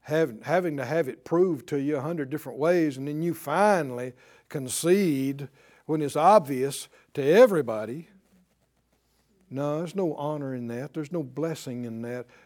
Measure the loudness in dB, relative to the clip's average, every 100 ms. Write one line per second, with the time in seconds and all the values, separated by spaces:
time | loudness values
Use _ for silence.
0 | -2 0 0 -2 -2 -2 -2 -4 -4 -2
1 | -2 -6 -2 2 2 0 -4 -4 -2 -2
2 | -4 -4 -4 -6 -8 -2 2 2 2 -2
3 | -6 -4 -2 -4 -2 2 4 4 0 -6
4 | -10 -12 -20 -20 _ -8 -6 -2 2 4
5 | 4 0 -2 -4 -10 _ _ _ -4 -2
6 | -2 4 6 6 4 -2 -2 -4 -14 _
7 | _ -2 4 10 10 8 0 -4 -4 -8
8 | -14 _ _ _ _ _ _ _ _ _
9 | _ _ _ _ _ -6 -4 -4 -4 -4
10 | -4 -2 -4 -4 -6 -6 -6 -8 -8 -8
11 | -6 -6 -6 -6 -6 -6 -8 -8 -8 -8
12 | -8 -8 -10 -18